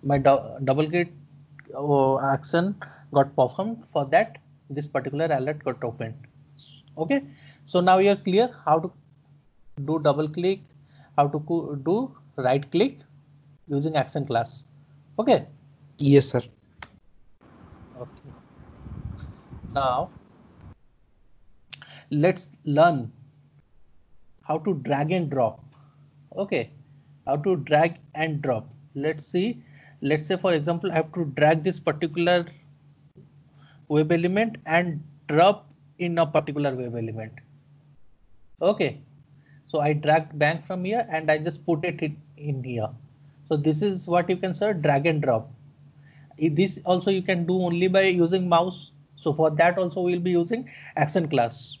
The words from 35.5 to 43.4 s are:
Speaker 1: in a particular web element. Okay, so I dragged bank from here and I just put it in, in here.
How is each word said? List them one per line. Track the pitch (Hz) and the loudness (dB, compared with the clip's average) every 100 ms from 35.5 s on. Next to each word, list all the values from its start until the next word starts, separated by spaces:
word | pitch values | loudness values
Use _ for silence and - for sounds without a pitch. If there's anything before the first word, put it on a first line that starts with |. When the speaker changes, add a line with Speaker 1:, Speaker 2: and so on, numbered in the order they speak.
| 208 - _ _ _ | 4 -6 _ _ _
Speaker 1:
in | 175 170 | -4 0
a | 156 | 0
particular | 156 151 147 143 | 0 -2 -2 -2
web | 127 123 117 | -2 -6 -6
element. | 113 110 110 - _ - _ - _ - - - _ - - - | -8 -8 -12 -16 _ -20 _ -20 _ -20 -20 -20 _ -20 -20 -2
Okay, | 170 214 151 - - - _ - _ - _ | 0 2 -2 -4 -18 -20 _ -20 _ -20 _
so | 156 | -2
I | 147 | 0
dragged | 151 156 156 160 151 | 0 4 2 2 0
bank | 147 165 | 0 0
from | - 185 | -6 -6
here | 185 226 233 | -2 -2 -2
and | 160 156 | -4 0
I | 156 | 0
just | 160 151 - | 0 -6 -2
put | 160 | -2
it | 175 - | -2 -4
in, | 156 151 - - | -6 -8 -16 -12
in | 147 131 | -6 -6
here. | 127 120 104 - - _ - _ | -6 -6 -6 -8 -20 _ -20 _